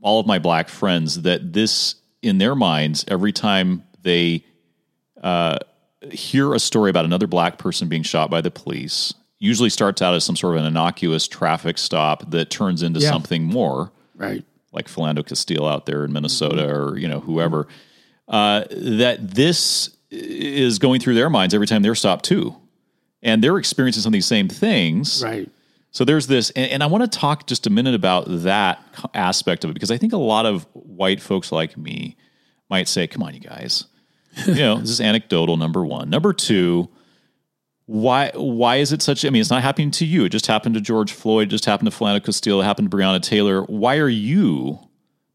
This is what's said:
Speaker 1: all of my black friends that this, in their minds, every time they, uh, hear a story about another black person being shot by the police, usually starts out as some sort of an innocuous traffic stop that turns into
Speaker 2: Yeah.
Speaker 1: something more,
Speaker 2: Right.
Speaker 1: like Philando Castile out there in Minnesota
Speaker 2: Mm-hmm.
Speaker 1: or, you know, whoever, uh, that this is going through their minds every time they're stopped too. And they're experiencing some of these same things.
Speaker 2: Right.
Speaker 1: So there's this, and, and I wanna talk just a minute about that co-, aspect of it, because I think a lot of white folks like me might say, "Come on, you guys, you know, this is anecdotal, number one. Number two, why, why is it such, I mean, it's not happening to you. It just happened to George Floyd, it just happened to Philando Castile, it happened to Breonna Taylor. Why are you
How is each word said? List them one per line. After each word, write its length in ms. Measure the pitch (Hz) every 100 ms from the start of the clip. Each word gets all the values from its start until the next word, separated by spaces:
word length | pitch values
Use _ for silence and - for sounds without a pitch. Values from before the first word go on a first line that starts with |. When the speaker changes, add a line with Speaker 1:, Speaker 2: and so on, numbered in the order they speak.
Speaker 1:
all 180 | 101 110
of 60 | 107
my 140 | 95
black 280 | 85 82 85
friends 540 | - 101 87 78 85
that 320 | 85 87 90
this, 420 | 92 110 - - - _ _
in 140 | 117 95
their 160 | 107 139
minds, 500 | 98 78 76 76 -
every 240 | 95 101
time 520 | - 110 95 92 92 - _
they, 420 | 92 87 85 82 - _ _ _ _ _ _ _
uh, 360 | 90 87 85 - - _ _ _ -
hear 420 | - - 131 139
a 60 | 123
story 300 | - 113 101
about 160 | 87 82
another 220 | 90 98
black 300 | 90 85 -
person 280 | 95 - 85
being 140 | 80
shot 260 | 78 82 78
by 100 | 82
the 80 | 82
police, 600 | - - 67 65 - - - _ _
usually 300 | 104 113 117
starts 320 | - 101 95
out 120 | 92 87
as 80 |
some 120 | - 87
sort 200 | 92 82
of 60 |
an 60 | 78
innocuous 600 | 80 85 - 87 80 -
traffic 500 | - 82 80 82 -
stop 520 | - 82 76 73 82
that 180 | 82 80
turns 320 | - 98 87
into 160 | 85 80
Speaker 2:
Yeah. 120 | 73
Speaker 1:
something 320 | 82 73 85
more, 480 | 82 120 85 65 87 - _ -
Speaker 2:
Right. 280 | 101 104 - _ _
Speaker 1:
like 160 | 80 -
Philando 380 | - 78 76 73
Castile 420 | - - 78 76
out 180 | 71 -
there 180 | 73
in 80 | 71
Minnesota 520 | 73 76 - 76 78
Speaker 2:
Mm-hmm. 300 | 73 73 71
Speaker 1:
or, 40 | 71
you 100 | 82
know, 120 | 76
whoever, 460 | 80 80 82 78 73 - - _ _ _ -
uh, 360 | 110 104 104 107
that 600 | - 127 110 123 107 104 101
this 560 | 156 170 - - - - _
is 720 | - - - 143 139 127 104
going 200 | 131 127
through 120 | - 117
their 140 | 143
minds 240 | 127 92
every 140 | 104 101
time 140 | 110
they're 120 | 101 117
stopped 300 | 104 87 -
too. 300 | 185 - - _ _ _ _ _ _
And 200 | 117 110
they're 140 | 127 190
experiencing 440 | - - 127 113
some 80 | 110
of 40 |
these 120 | 104 87
same 220 | 110 95
things. 760 | - 208 160 85 85 143 -
Speaker 2:
Right. 260 | 117 110 87 _ _ _ _
Speaker 1:
So 120 | - 127
there's 220 | 156 127
this, 240 | 131 107
and, 200 | 135 131
and 120 | 135
I 20 | 147
wanna 220 | 196 247
talk 400 | - 143 147 -
just 200 | 120 110
a 20 |
minute 240 | 104 131 117
about 300 | 92 90 - 87
that 360 | 87 101 98 - -
co-, 160 | - -
aspect 500 | - 90 95 - 85 82
of 60 |
it, 20 |
because 180 | 73 95
I 60 | 117
think 160 | 220
a 40 | 226
lot 280 | 117 107 113
of 200 | 95 -
white 460 | - - 90 95 101
folks 320 | - 95 -
like 240 | 80 80 -
me 380 | 73 67 - - _ _ _ _ _
might 180 | 95 87
say, 200 | - 82
"Come 140 | -
on, 100 | 78
you 80 | 69
guys, 440 | - - 62 - - _ _ _ _ - 196
you 100 | 151
know, 220 | 131 110
this 100 | 113
is 120 | 117
anecdotal, 560 | 110 110 - 87 82 82
number 260 | 80 82 80
one. 240 | 65 69
Number 220 | 135 202
two, 560 | - - 104 87 87 87 - _ _ _ _ _ _ _ _ -
why, 440 | 107 120 127 143 -
why 420 | 135 117 120 131
is 160 | 143
it 80 | 151
such, 240 | - 143 147
I 40 |
mean, 100 | 123
it's 80 | 110
not 120 | 123
happening 280 | 131 143 147
to 140 | - 160
you. 180 | 175
It 60 | 95
just 180 | 110 -
happened 280 | 107 120 110
to 60 |
George 300 | 101 110 104
Floyd, 380 | - 110 110 107
it 20 |
just 140 | 107 -
happened 260 | 101 107
to 60 | -
Philando 260 | 107 101
Castile, 380 | 104 101 - 98
it 20 |
happened 260 | 98 101 104
to 60 | 98
Breonna 240 | 95 95
Taylor. 420 | - 107 101 95
Why 340 | - 107 117 147
are 100 | 147
you 720 | 113 104 180 147 73 65 76 - _ _ _ _